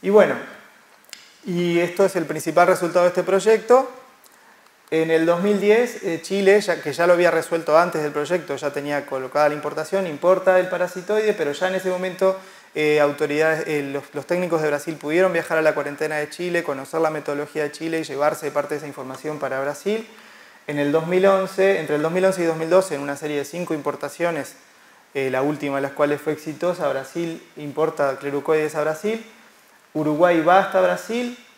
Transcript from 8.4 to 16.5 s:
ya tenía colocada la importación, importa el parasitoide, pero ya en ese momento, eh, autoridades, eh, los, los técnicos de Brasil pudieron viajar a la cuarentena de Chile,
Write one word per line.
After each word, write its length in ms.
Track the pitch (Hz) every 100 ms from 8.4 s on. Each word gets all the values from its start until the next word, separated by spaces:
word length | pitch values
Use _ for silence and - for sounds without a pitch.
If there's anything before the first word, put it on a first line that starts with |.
| 147 139
ya 140 | 147
tenía 340 | 143 143 147 131
colocada 420 | 131 131 147 147
la 60 | 147
importación, 500 | 147 147 151 196 185
importa 540 | 147 170 185 185 185
el 80 | 180
parasitoide, 680 | 175 175 185 175 214 214
pero 200 | 202 147
ya 160 | 143 185
en 60 | 190
ese 140 | 185
momento, 480 | 180 185 175 190 190 - - - -
eh, 240 | 151 151
autoridades, 680 | 147 143 151 147 156 156 160
eh, 160 | 151
los, 200 | 139 139 135
los 140 | 151 139
técnicos 340 | 180 180 160
de 60 | 156
Brasil 300 | 147 147 156
pudieron 340 | 147 165 190
viajar 260 | 170 156 160
a 40 |
la 120 | 156
cuarentena 440 | 151 143 143 156 151
de 120 | 147
Chile, 320 | - 175